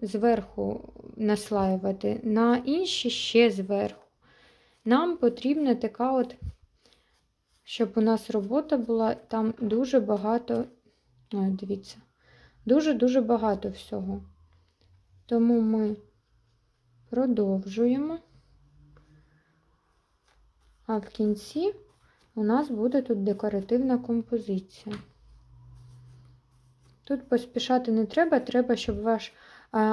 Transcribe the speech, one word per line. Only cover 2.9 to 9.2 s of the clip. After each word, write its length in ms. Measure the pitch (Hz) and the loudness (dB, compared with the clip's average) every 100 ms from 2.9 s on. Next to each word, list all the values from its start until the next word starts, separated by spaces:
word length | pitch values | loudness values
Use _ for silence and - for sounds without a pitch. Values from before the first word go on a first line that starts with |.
| - 240 | -2 -4
ще 400 | - - 233 233 | -4 2 4 4
зверху. 520 | 190 190 202 202 - _ _ _ _ _ _ _ _ 220 | 2 -2 -2 -2 -6 _ _ _ _ _ _ _ _ 2
Нам 320 | 262 349 311 | 2 2 2
потрібна 580 | 240 240 262 302 277 240 | 0 0 -2 0 0 0
така 360 | 220 - 254 | -2 -2 -2
от, 240 | 262 247 - - - _ _ _ _ _ _ _ _ _ _ | 0 -2 -6 -14 -14 _ _ _ _ _ _ _ _ _ _
щоб 280 | - - 202 220 | -8 -4 -2 2
у 60 | |
нас 280 | 220 220 220 | 2 2 0
робота 480 | 214 196 277 302 277 | -4 0 -2 0 -2
була, 360 | 233 226 220 | 0 0 0
там 400 | - | -2